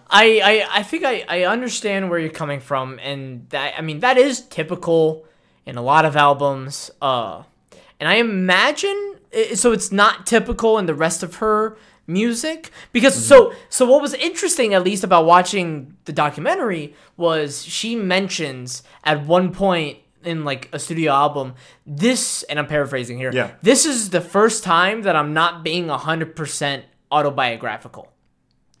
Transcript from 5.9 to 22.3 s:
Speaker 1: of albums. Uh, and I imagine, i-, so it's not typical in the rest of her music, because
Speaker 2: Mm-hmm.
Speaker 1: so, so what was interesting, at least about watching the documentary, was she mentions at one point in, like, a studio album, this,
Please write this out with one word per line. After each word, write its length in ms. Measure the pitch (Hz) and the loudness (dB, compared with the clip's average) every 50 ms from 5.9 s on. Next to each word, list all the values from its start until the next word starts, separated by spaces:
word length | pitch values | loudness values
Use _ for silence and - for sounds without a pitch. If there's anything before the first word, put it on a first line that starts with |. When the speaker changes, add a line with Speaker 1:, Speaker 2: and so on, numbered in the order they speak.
| 143 160 156 | 4 4 4
Speaker 1:
of 100 | 156 139 | 4 2
albums. 720 | 151 147 143 143 127 143 139 139 135 131 135 143 - - - - _ | 4 4 4 4 2 0 -2 -2 -4 -8 -10 -12 -14 -14 -16 -12 _
Uh, 420 | 139 135 131 123 113 98 78 85 - _ _ _ _ _ - - _ _ _ _ | -4 -2 -2 -2 -4 -6 -10 -14 -18 _ _ _ _ _ -20 -20 _ _ _ _
and 80 | 147 160 | 0 2
I 80 | 190 | 2
imagine, 1000 | 226 233 233 202 190 185 185 180 190 220 277 294 - - 403 392 403 403 403 381 - _ _ - | 2 2 0 -2 -2 0 2 4 4 4 2 0 -2 -4 -4 -4 -4 -6 -8 -12 -14 _ _ -4
i-, 200 | 220 220 - 220 | -2 -2 -2 -2
so 180 | 190 - 240 220 | 0 2 2 2
it's 180 | - 185 - | 2 -2 -4
not 340 | 196 196 202 220 - - - | 0 2 2 2 2 0 -4
typical 520 | - 233 226 220 240 240 - 226 226 220 214 | 0 0 0 0 0 -4 -2 2 2 2 2
in 80 | 190 | 0
the 80 | 170 156 | -2 -2
rest 280 | 143 160 165 165 - - | 0 -2 -2 -2 -4 -8
of 120 | 165 - | -10 -8
her 420 | - 220 220 214 214 220 220 214 - _ _ _ _ _ - | -6 -2 0 0 0 -2 -4 -6 -12 _ _ _ _ _ -4
music, 640 | 165 190 220 240 233 233 311 311 320 320 - - - - - - - | -2 0 0 0 -2 -2 -4 -6 -6 -8 -10 -18 -20 -20 -20 -4 0
because 220 | 240 220 269 277 | 4 4 4 4
Speaker 2:
Mm-hmm. 340 | 240 226 - 285 254 208 - | 4 6 10 10 10 10 8
Speaker 1:
so, 20 | - - - _ | 2 -6 -14 _
so 180 | - - 254 | -2 0 4
what 160 | 240 262 294 | 6 6 4
was 120 | 277 285 - | 4 0 -4
interesting, 600 | - 294 339 330 - 415 339 - - 247 214 202 | -4 -4 -4 -4 -4 -2 -2 0 0 0 2 2
at 120 | 185 180 | 2 2
least 180 | 185 208 190 - | 0 -2 -4 0
about 220 | 185 185 170 160 | 4 4 4 6
watching 720 | 165 175 180 180 180 - 196 180 165 156 147 127 143 - _ _ | 8 6 6 6 2 -2 -4 -4 -4 -6 -10 -12 -16 -20 _ _
the 80 | - 151 | -8 -4
documentary, 840 | 156 151 147 143 143 160 269 370 381 294 220 180 160 147 147 - _ _ _ _ - | -2 -2 -2 -2 -4 -2 -2 -2 -2 -2 -4 -4 -6 -8 -12 -16 _ _ _ _ -2
was 460 | 170 165 160 156 151 143 139 - - | -2 0 0 0 -2 -4 -8 -10 -12
she 320 | 165 - - - 226 233 233 | -10 -8 -8 -6 -6 -4 -4
mentions 840 | 202 185 180 190 196 185 - - 160 139 131 127 123 127 127 - - _ - - _ | -2 0 0 0 -2 -4 -6 -8 -8 -8 -10 -12 -12 -14 -14 -14 -16 _ -20 -6 _
at 220 | 151 156 147 143 | -2 -2 -2 0
one 260 | 147 170 180 180 180 - | 2 2 2 2 0 -2
point 440 | - 196 196 180 170 156 143 117 - _ _ _ _ - | -2 0 0 0 0 -4 -6 -8 -14 _ _ _ _ -10
in, 220 | 170 165 160 151 | -8 -8 -6 -6
like, 240 | 143 135 123 - - | -6 -6 -8 -8 -12
a 80 | - 147 | -12 -12
studio 320 | - - 170 165 160 151 | -10 -8 -6 -2 0 2
album, 420 | 139 139 147 147 139 143 135 127 123 - - - - _ _ | 4 4 2 2 0 -2 -8 -8 -12 -16 -20 -20 -20 _ _
this, 580 | - 147 143 185 240 262 - - - | -14 -6 0 0 0 2 0 -2 -4